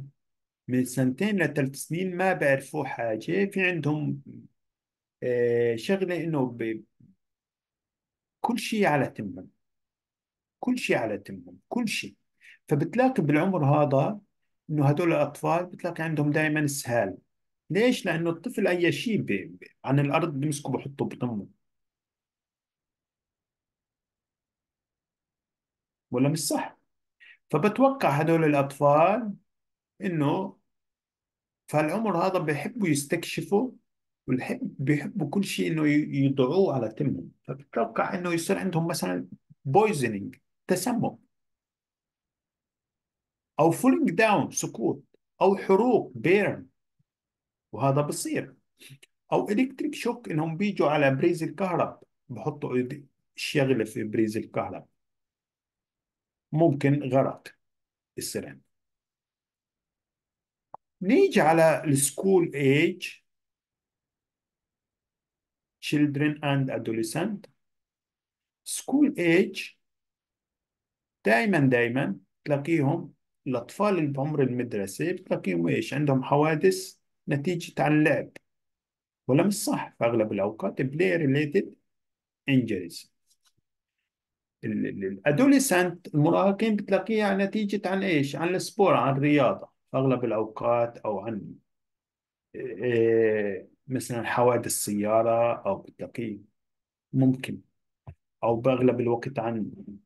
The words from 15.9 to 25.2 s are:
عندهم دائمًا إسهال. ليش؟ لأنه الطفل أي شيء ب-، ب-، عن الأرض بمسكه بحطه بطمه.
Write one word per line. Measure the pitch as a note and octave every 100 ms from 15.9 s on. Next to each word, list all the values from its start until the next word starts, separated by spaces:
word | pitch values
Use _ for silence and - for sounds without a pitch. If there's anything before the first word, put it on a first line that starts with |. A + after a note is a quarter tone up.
| E3+
عندهم | D#3+ D3+ D3
دائمًا | D3+ D#3 D3+ D3
إسهال. | C#3 - A#2+ F#3+ - _ _ _ _ -
ليش؟ | E3+ B3 B3 F#3
لأنه | D#3+ E3+
الطفل | E3 - - F#3
أي | F3+ E3+
شيء | C#3 A#3+ G3
ب-، | G#2+
ب-، | G2+ F2+ E2 - _ B2
عن | C#3
الأرض | C#3+ D3+ E3
بمسكه | C#3 D3+ D3 -
بحطه | - C#3 C#3 A2
بطمه. | - B2 G#2+ F#2+ _ _ _ _ _ _ _ _ _ _ _ _ _ _ _ _ _ _ _ _ _ _ _ _ _ _ _ _ _ _ _ _ _ _ _ _ _